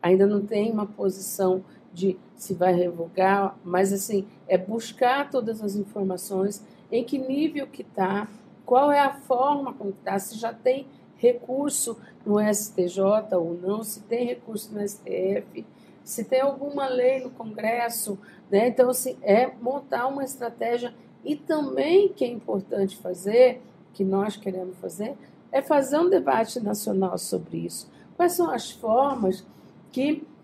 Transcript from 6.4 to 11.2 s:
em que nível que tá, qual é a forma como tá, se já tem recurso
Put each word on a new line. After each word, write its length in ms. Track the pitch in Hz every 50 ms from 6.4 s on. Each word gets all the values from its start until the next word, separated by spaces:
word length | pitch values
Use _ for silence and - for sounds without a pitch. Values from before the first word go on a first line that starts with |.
| 190 202 202 - - - - - - -
em 140 | - 226 240
que 140 | - - 269
nível 480 | 262 262 269 285 311 320 - 294 269
que 180 | - - - -
tá, 420 | - - - 190 185 196 202 214 220 - - - - - - -
qual 260 | - 247 254 277 294
é 100 | 285 285
a 120 | 285 269 277
forma 640 | - - - 262 240 262 285 294 285 277 254 -
como 180 | - 214 202 196
tá, 260 | - - 190 196 196
se 200 | 196 - 226 214
já 160 | 226 226 233
tem 320 | - - 254 254 277 269 - - - - - -
recurso 840 | -